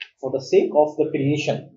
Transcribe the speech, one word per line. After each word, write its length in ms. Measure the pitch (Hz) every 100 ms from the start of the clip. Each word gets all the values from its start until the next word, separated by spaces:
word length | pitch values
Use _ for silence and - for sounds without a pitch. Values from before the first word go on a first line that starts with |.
| - -
for 120 | 131
the 80 | 175
sake 300 | - 190 -
of 220 | 147 151 -
the 120 | 151
creation 600 | 147 135 147 147 110 -